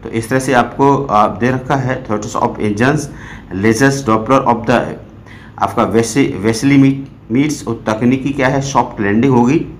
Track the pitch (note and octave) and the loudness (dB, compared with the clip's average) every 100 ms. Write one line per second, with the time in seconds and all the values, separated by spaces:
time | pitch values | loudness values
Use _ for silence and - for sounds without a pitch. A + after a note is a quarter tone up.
0 | A2+ A2+ A2+ C3 C3 C3 A#2+ - C#3 C3+ | -6 -6 -2 -2 2 0 0 2 2 2
1 | - G#2 G#2 G2+ A#2+ C3 - C#3+ B2 B2+ | 2 2 2 0 -2 -2 -2 -2 -2 -6
2 | - G#2 G#2 A2 A#2+ A2+ G#2+ G#2 B2+ D3+ | -4 -6 -4 -2 -2 -2 -4 0 0 0
3 | - - - - - F2+ G#2+ A2 C#3 C#3 | -4 -14 -16 -18 -10 -2 0 4 2 2
4 | - A2 A2 C3 - A#2 A2+ A#2+ D#2 - | 0 0 2 0 2 0 2 0 0 -8
5 | - - - - - - G2+ A2 G#2 G#2 | -16 -20 -20 -20 -20 -6 -4 0 0 2
6 | A#2 C#3+ C3+ - G2+ A2+ C#3 C#3 C3+ C3+ | 0 0 0 0 -2 0 2 4 4 2
7 | - - - A#2 D3+ C#3+ - A2+ - G#2+ | -6 -16 -4 0 0 -2 -6 -6 -4 0
8 | A#2+ C3+ C#3+ C#3 C3 C#3+ C3+ C3+ A#2+ - | 2 0 -2 0 0 0 -2 -2 -2 -2
9 | G2+ G#2+ C3+ B2 A#2+ E3 - - | 0 2 4 4 4 2 -2 -12